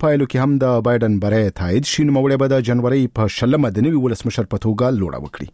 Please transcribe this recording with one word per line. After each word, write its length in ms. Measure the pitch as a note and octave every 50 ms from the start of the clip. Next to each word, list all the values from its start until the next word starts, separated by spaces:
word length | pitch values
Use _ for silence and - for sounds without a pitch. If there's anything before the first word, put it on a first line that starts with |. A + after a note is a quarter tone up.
پایلو 240 | - D#3 D3 C#3+ C#3
کې 120 | - - B2+ C3
هم 140 | C#3+ C#3+ C3+ C3
د 180 | B2+ B2 A#2 A2+ A#2+
بایدن 280 | B2 A#2 A2+ A2 G#2 G2
بری 180 | G2 G2+ G#2+ A2 G#2+ G2 - -
تایید 280 | F2+ F2 F#2 A#2+ C#3+ -
شي، 120 | - - D#3 D3
نوموړی 280 | C#3 C3+ C3 C#3 C3+ C3
به 100 | C#3 C3+
د 140 | C3+ C3 A#2+ A#2+
جنوري 320 | A#2+ B2 A#2+ B2 C3 C#3 C3 A#2+ - -
په 140 | A2 G2+ -
شلمه 340 | - B2 B2 C#3+ D3+ C#3 A2+ F#2
د 100 | G#2 A#2+
نوي 160 | D#3 E3 C#3+
ولسمشر 480 | B2+ B2+ A2+ - - B2 - - G#2+ -
په 100 | - G2 -
توګه 240 | A2 G#2+ G#2+ B2 B2+ C3 G#2
لوړه 240 | F#2+ E2 C2 B1+
وکړي. 260 | C#2+ C#2+ - - - -